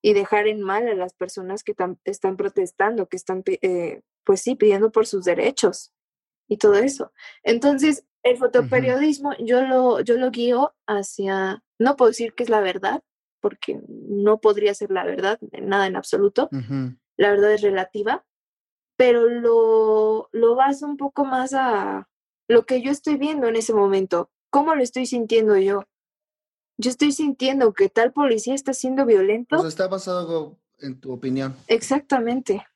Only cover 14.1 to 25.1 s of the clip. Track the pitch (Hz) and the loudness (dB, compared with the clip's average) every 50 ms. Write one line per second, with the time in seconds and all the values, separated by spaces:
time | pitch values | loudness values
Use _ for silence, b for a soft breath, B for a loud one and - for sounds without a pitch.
14.1 | 202 202 202 208 214 214 - 220 202 202 208 208 202 - 208 196 190 180 185 175 | -4 0 2 2 2 4 2 2 2 2 0 -2 -2 -2 -4 -4 -4 -4 -4 -6
15.1 | 190 185 185 196 214 226 220 214 - - - 196 196 202 196 190 185 185 - - | -6 -4 -4 -4 -4 -4 -8 -18 -14 -12 -6 -2 0 0 0 0 -4 -8 -6 -4
16.1 | - 190 202 202 - - 269 - - 135 123 107 135 135 131 127 127 _ _ _ | -2 0 0 2 2 0 -2 -2 -4 -10 -8 -6 -6 -6 -6 -6 -10 _ _ _
17.1 | _ - - 202 202 202 202 208 214 208 208 202 196 190 190 - _ 214 208 220 | _ 0 0 2 2 2 2 2 2 2 0 0 0 -2 -4 -6 _ -6 -4 -4
18.1 | 262 - _ _ _ _ _ _ _ _ _ _ _ _ _ _ _ _ 254 247 | -4 -6 _ _ _ _ _ _ _ _ _ _ _ _ _ _ _ _ 4 6
19.1 | 240 240 233 233 240 240 233 233 226 226 226 226 226 220 220 220 214 214 214 214 | 6 6 4 2 2 2 0 2 4 4 4 4 4 4 4 4 2 2 2 2
20.1 | 220 220 - _ - 226 233 226 233 254 262 277 277 277 294 294 294 277 277 277 | 0 -2 -4 _ -2 2 2 2 4 4 2 0 0 -2 -6 -10 -8 -6 -8 -8
21.1 | _ - 285 269 262 262 254 262 269 269 262 254 226 196 190 202 196 196 196 _ | _ -4 -4 -2 -2 -4 -4 -2 -2 -2 -2 0 -2 -2 -2 -4 -6 -8 -10 _
22.1 | _ _ _ _ _ _ _ _ 233 233 220 - 262 254 233 269 285 285 _ 311 | _ _ _ _ _ _ _ _ 4 4 4 4 -2 -2 0 -2 -4 -4 _ -4
23.1 | 302 269 269 302 311 294 254 233 226 226 220 - 226 214 202 196 196 196 190 190 | -2 -2 -2 -4 -4 -2 -2 -2 -2 -2 -2 0 0 2 2 2 2 0 0 -2
24.1 | - 170 - _ _ _ _ _ - 285 302 320 320 294 254 240 _ 254 254 240 | -2 -4 -4 _ _ _ _ _ 0 0 2 2 0 0 0 -2 _ -6 -6 -4